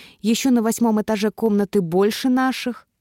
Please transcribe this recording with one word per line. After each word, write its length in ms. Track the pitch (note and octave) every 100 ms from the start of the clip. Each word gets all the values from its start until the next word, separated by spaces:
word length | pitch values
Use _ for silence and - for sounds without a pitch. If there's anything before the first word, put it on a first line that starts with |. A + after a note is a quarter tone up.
| - -
«Ещё 300 | G#3 A#3 C4+
на 100 | A#3+
восьмом 400 | A3+ A3 A#3 G#3+
этаже 300 | G#3+ G#3+ G#3
комнаты 500 | - A3+ G3+ G3+ G#3
больше 480 | E3+ F3 G#3 - C4
наших, 580 | B3+ C4 - B3+ A3+ _ _